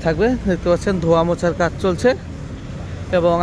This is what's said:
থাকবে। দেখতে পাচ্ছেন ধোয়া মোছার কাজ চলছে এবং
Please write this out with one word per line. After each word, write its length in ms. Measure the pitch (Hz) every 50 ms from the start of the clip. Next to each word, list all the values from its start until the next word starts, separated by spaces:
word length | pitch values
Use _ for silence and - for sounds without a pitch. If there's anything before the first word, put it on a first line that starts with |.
| -
থাকবে। 200 | 165 160 156 208 240 262 233 180 190
দেখতে 180 | 175 160 - 175
পাচ্ছেন 240 | 175 160 - 208 190 180 160
ধোয়া 180 | 165 165 165 165 170
মোছার 260 | 175 160 175 175 160 -
কাজ 120 | 175 160 - - -
চলছে 260 | 190 175 - - 247 269 - - - - - - - - - - - - - - - - - - - - 180
এবং 160 | 165 175 170 170